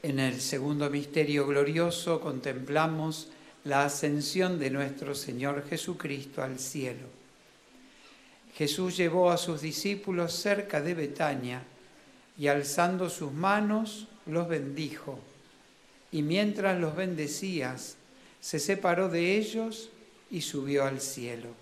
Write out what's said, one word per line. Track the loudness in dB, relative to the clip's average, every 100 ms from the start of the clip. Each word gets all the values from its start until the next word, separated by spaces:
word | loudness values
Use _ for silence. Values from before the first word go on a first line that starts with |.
En | -2 0
el | 0 0
segundo | -2 -2 0 0 0
misterio | 0 0 0 2 4 4
glorioso | 4 4 4 2 0 0 0
contemplamos | 0 -4 -4 -6 0 2 2 2 -2 -4 -10 -18 -20 -12 0
la | 4 4
ascensión | 2 0 2 0 2 2 2
de | 0
nuestro | 0 -2 -4 -6
Señor | -6 -6 -4 -2 -2 -4
Jesucristo | -6 -4 -6 -6 -6 -8 -4
al | -4 -4
cielo. | -6 -4 -4 -6 -12 -18 -20 -20 -20 -20 -20 -20 -20 -20 -20 -20 -20 -20 -20 -2
Jesús | -2 0 -2 2
llevó | 4 6 6
a | 4
sus | 0 -4
discípulos | -4 -2 -2 -2 -2 -2 0
cerca | 0 0 0 0 -2
de | 0 -2
Betania | -4 0 -2 0 -4 -8 -10 -20 -20 -20 -20 -20 -20 -2
y | 2
alzando | 2 2 2 4 4 -2
sus | -4 -6
manos | 0 2 4 4 2 -2 -8 -14 -14 -2
los | -2 0
bendijo. | -2 -2 -4 -6 -6 -10 -12 -14 -20 -20 -20 -20 -20 -20 -20 -6
Y | -2
mientras | 2 4 2 2 2 2
los | 0 0
bendecía, | -2 -2 -4 -4 -2 -2 -2 -4
se | -10 -16 -20 -20 -20 -14 -6 -2
separó | 0 2 4 4 4
de | 2 4 2
ellos | 2 -2 -4 -6 -14 -18 -20 -20 -8
y | -6
subió | -4 -4 2 2 2
al | 0
cielo. | -6 -6 -8 -8 -10 -16